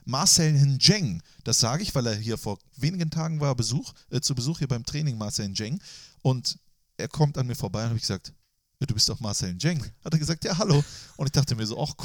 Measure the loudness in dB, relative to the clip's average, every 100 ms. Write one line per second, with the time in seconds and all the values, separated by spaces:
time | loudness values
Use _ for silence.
0 | -6 0 4 6 6 6 6 6 4 4
1 | 2 -4 -8 -10 -2 2 2 0 -2 0
2 | 0 -2 -2 -4 -4 -8 _ -4 -2 0
3 | -2 -2 -4 -2 0 0 0 -2 -4 -14
4 | _ -4 -2 -2 -2 -2 -2 -4 -4 -4
5 | -2 -2 -4 -4 -4 -4 -4 -6 -8 -20
6 | -20 _ 0 0 -2 -8 _ _ _ -10
7 | -8 0 0 2 -4 -4 -4 -4 -2 -2
8 | -2 -4 -6 -20 _ _ _ _ -4 0
9 | 0 0 -2 -2 -2 0 0 0 -4 -10
10 | -2 0 0 -2 -2 0 4 4 4 -6
11 | -18 -6 0 2 0 0 -4 -4 -6 -4